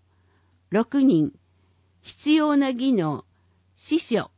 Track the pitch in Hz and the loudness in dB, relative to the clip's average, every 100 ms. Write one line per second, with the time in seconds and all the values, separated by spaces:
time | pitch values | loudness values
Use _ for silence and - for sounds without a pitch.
0 | _ _ _ _ _ _ _ 202 233 277 | _ _ _ _ _ _ _ -4 -2 0
1 | 269 165 143 - _ _ _ _ _ _ | 2 2 0 -6 _ _ _ _ _ _
2 | - - 294 311 302 285 269 240 269 220 | -20 -8 0 2 2 2 0 -2 0 0
3 | 156 131 - _ _ _ _ _ - 311 | -2 -6 -12 _ _ _ _ _ -4 -4
4 | - 214 - | -2 -4 -4